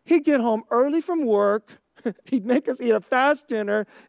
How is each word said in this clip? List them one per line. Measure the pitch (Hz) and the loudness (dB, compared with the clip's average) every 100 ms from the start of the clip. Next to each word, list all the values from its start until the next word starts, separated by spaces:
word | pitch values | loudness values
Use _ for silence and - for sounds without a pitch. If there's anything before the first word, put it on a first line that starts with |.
he'd | - 330 | 0 0
get | 294 277 | 2 2
home | 233 220 - | 2 -2 0
early | 240 277 320 | 0 0 0
from | 311 339 | -2 -2
work. | 254 202 202 208 - - _ _ | 0 2 2 0 -6 -20 _ _
<laughs> | 233 - | -10 -10
He'd | - 254 | -4 -4
make | 202 262 - | 0 -2 -2
us | 254 | -4
eat | 240 | 0
a | 214 | -2
fast | - 254 269 294 - | 0 0 2 0 -4
dinner | 220 202 214 202 - | -6 -2 -4 -4 -12